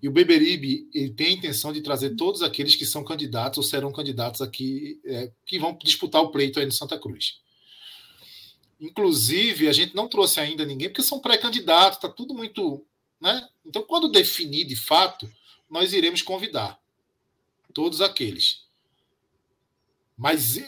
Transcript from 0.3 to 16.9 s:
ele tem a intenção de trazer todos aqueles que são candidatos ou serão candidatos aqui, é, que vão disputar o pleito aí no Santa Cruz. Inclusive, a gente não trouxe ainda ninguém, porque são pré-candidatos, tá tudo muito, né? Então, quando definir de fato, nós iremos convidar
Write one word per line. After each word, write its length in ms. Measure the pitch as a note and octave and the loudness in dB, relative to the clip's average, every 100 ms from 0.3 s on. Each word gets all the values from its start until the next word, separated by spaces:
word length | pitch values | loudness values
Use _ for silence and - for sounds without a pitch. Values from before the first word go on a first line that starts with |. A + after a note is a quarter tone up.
| D#3+ D#3+ E3+ C3+ C3 - | 8 6 2 -2 -2 -2
ele 160 | D3+ C#3 | -4 -4
tem 180 | A2 D#3+ | 0 0
a 40 | |
intenção 400 | F#3 E3 B2+ D3+ | 0 -2 -4 -4
de 80 | D3+ | -6
trazer 300 | D3 C3+ C#3 - | -4 -2 -2 0
todos 260 | F3 - | -2 0
aqueles 340 | E3+ - D3 - | -2 -2 2 2
que 100 | B2 | 0
são 180 | D3+ | -6
candidatos 540 | D3 D#3+ C#3 A2+ B2 D3 | -6 -6 -4 -4 -4 -2
ou 60 | |
serão 280 | C#3 C#3 C#3 | -2 -2 -4
candidatos 500 | C#3+ C#3+ A#2+ A#2+ A#2+ | -6 -6 -4 -6 -4
aqui, 580 | B2 - C3 C3+ D3 D3+ - | -8 -6 -6 -6 -8 -12 -8
é, 260 | B2 B2 - - | -8 -8 -12 -10
que 140 | F3+ | -4
vão 180 | D#3+ D#3+ | -4 -2
disputar 400 | - - F3 D#3+ | -6 -4 0 2
o 100 | D3+ | 2
pleito 280 | C#3+ C#3 D3 | 0 0 0
aí 60 | C#3 | -2
no 60 | |
Santa 260 | - D3 D3+ | -4 -6 -10
Cruz. 420 | A2 E2+ - - _ _ _ - - - - _ - - - _ _ _ | -10 -8 -8 -8 _ _ _ -20 -20 -20 -20 _ -20 -20 -20 _ _ _
Inclusive, 880 | D#3 G#3+ G3 C#3+ A2+ E3+ A#3 D#3+ D3+ | -12 0 2 4 2 2 0 2 4
a 60 | |
gente 220 | D3 F3+ G3 | 4 2 -2
não 120 | A#3+ | -2
trouxe 320 | G#3 F#3 - | 2 2 2
ainda 260 | D3 D#3 D3 | -2 -4 -6
ninguém, 240 | C3+ F3 | -4 -6
porque 120 | - | -2
são 180 | C4 C4+ | -2 -2
pré-candidatos, 800 | - A3 A#3+ A3+ F3 E3 G3 - | 0 0 0 -4 4 8 8 4
tá 100 | E3+ | -8
tudo 240 | - B3 | -10 -12
muito, 520 | B3 A3+ - B3+ C#3 - _ _ _ | -10 -8 -4 -4 -4 -10 _ _ _
né? 280 | G#3 B3+ - _ D#4+ | -2 -2 -6 _ -10
Então, 180 | - | -10
quando 280 | - E4+ D#4+ | -2 0 4
definir 540 | D#4 - - D#3+ D3 C#3+ | 4 4 0 -4 -4 -4
de 100 | A#2+ | -6
fato, 540 | - D#3+ F#3 - G#2+ - _ _ _ | 2 4 4 0 -16 -20 _ _ _
nós 240 | E3 F#3 | -2 0
iremos 280 | G3 E3 F3+ | 2 2 0
convidar 580 | - F#3 A3 C3+ G2+ - _ | -4 -6 -4 -4 -6 -8 _